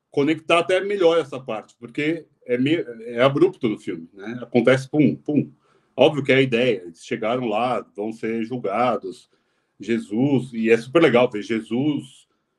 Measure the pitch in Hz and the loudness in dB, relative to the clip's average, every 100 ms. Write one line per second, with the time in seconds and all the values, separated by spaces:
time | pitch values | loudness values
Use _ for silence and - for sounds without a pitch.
0 | _ - 143 156 - 170 170 185 196 202 | _ 0 0 0 0 0 2 0 0 2
1 | 170 170 135 135 131 110 - _ 117 - | 4 2 -2 -8 -8 -8 -10 _ -12 -4
2 | 147 165 - _ - 123 131 185 - 113 | -2 -4 -8 _ -4 0 2 2 -2 -10
3 | 113 117 135 139 185 180 113 104 - 87 | -10 0 0 2 0 2 -4 -4 -8 -10
4 | 82 98 101 123 117 123 120 135 - 151 | -12 -16 -12 -12 -2 2 4 2 0 2
5 | 135 - - 147 - - _ _ _ - | 2 0 -2 -2 -2 -8 _ _ _ 2
6 | 143 151 131 131 135 113 127 101 87 82 | 4 4 2 2 2 2 0 0 -6 -18
7 | - 117 107 127 120 104 127 113 87 - | -10 -6 -4 -2 -2 -2 -2 -4 -6 -10
8 | 107 110 113 113 113 127 104 101 123 107 | -10 -6 -6 -4 -6 -6 -4 0 0 -2
9 | 95 85 _ _ _ _ _ _ 98 113 | -6 -14 _ _ _ _ _ _ -4 -4
10 | - 107 139 135 - 113 113 113 - 170 | -2 -2 -2 -2 -8 -4 2 2 4 2
11 | 156 117 123 104 98 113 110 117 147 139 | 4 4 2 0 -4 -6 -2 -2 -2 -2
12 | - - _ _ _ | -8 -20 _ _ _